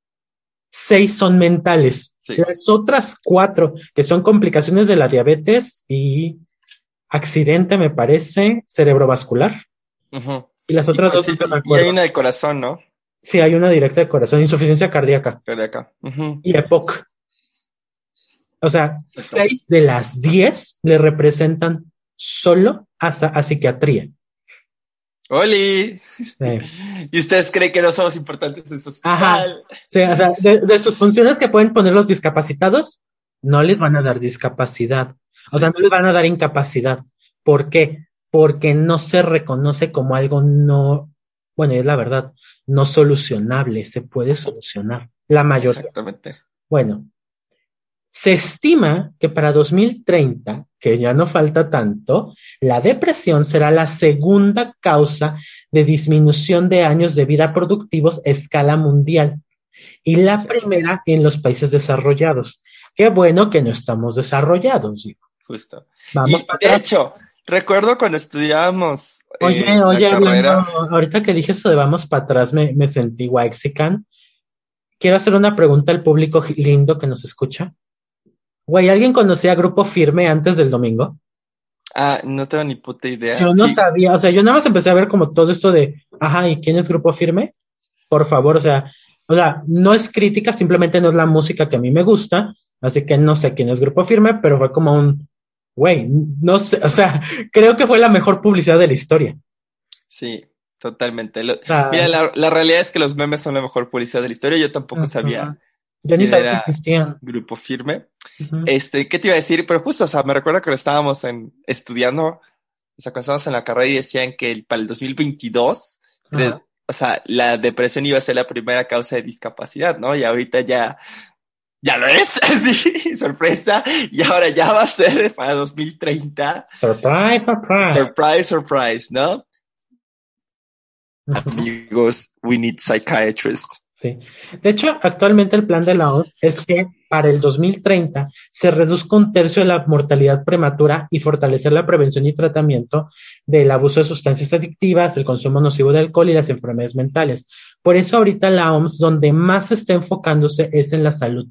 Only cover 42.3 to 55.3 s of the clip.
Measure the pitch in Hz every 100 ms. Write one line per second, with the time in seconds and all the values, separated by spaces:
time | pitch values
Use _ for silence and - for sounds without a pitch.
42.3 | _ _ _ - 139 139 160 147 143 -
43.3 | 107 107 131 127 110 104 123 - 127 123
44.3 | 147 - - - 101 107 120 - _ -
45.3 | 147 147 135 123 117 - - 107 - -
46.3 | - _ _ _ 147 113 104 - _ _
47.3 | _ _ _ _ _ _ _ _ - 190
48.3 | 180 - - 294 330 160 170 - _ 156
49.3 | 156 151 147 143 185 233 240 - 175 135
50.3 | 113 - 135 - _ 120 117 120 139 170
51.3 | 170 151 156 156 139 104 104 - 175 233
52.3 | - - - 131 123 175 262 349 - 180
53.3 | 151 143 156 151 160 156 160 156 147 165
54.3 | 202 202 214 240 - 180 147 147 - 151